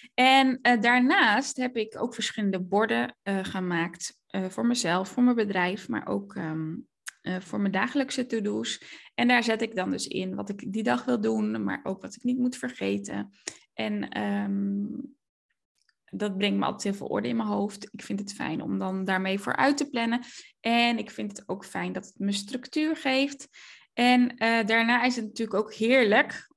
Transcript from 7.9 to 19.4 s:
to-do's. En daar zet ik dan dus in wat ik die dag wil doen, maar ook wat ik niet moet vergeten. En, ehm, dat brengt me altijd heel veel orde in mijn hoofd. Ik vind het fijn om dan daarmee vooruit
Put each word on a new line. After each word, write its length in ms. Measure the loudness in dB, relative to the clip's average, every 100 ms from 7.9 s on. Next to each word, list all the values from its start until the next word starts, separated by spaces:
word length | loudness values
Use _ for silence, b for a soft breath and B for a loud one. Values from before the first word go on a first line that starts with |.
| 0 -2 -2 -2
to-do's. 560 | -2 -2 -2 -4 -8 B B B
En 140 | 0 4
daar 140 | 4
zet 200 | 4 0
ik 120 | 0
dan 160 | -2 -2
dus 160 | -2 -4
in 280 | -4 -4
wat 140 | -6 -6
ik 240 | -8 -6
die 100 | -2
dag 220 | 0 0
wil 160 | 2 0
doen, 440 | 2 0 0 -2
maar 160 | -2 -4
ook 200 | -6 -8
wat 120 | -8
ik 100 | -6
niet 140 | -2 0
moet 180 | 0 -2
vergeten. 760 | -8 -4 -2 -2 -4 -8 -8 B B B B
En, 360 | -6 -4 -4 -4
ehm, 760 | -4 -2 -2 -2 -2 0 -2 -4 -6 -12 _ _ _ _ _ _ _ _ _
dat 320 | _ -6 -4 -2
brengt 220 | 0 0
me 60 |
altijd 180 | 0 -2
heel 120 | -4
veel 120 | -4 -4
orde 220 | -4 -2
in 80 | -2
mijn 120 | -2
hoofd. 400 | -2 -2 -6 -14
Ik 120 | -14
vind 180 | -8 -6
het 120 | -6
fijn 300 | -6 -6 -4
om 160 | -4 -4
dan 260 | -2 -4
daarmee 340 | -2 0 0
vooruit 380 | -2